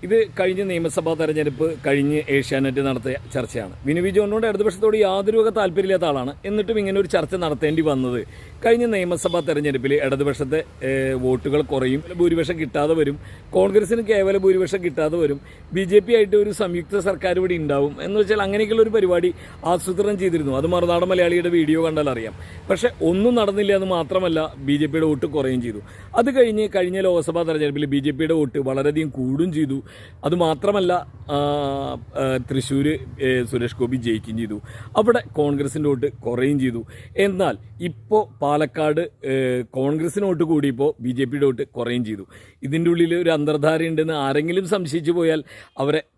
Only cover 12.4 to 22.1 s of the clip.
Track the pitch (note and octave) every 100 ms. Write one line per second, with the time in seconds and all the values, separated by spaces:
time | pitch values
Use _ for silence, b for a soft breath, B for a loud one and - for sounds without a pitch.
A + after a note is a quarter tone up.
12.4 | D3+ E3+ D3+ D3 D3 E3 C#3+ C#3+ B B
13.4 | B F#3 G3 G3 G3+ A#3 G#3+ G#3+ F#3+ G3
14.4 | F#3+ F#3 F#3 G3 F3 D3+ D#3 E3+ D#3 C#3+
15.4 | B B B F3 F#3+ G3+ G3 A#3 G#3 G#3
16.4 | G#3 F#3+ G3 F3 D#3+ G3+ F#3 F3+ F#3 F3+
17.4 | F#3 F3+ D3+ C#3 C#3+ C#3+ D3+ G3+ G3+ G#3+
18.4 | G3 G3+ G#3+ A3+ A3 A3 F#3+ F3 F3+ E3+
19.4 | B B E3 F3 F#3 F3 F3+ G3+ F#3 E3
20.4 | C#3+ C3 D#3 F3 F3 E3+ F3+ F#3 F3 F3
21.4 | F3 F3 D#3 D#3+ E3 D#3 D3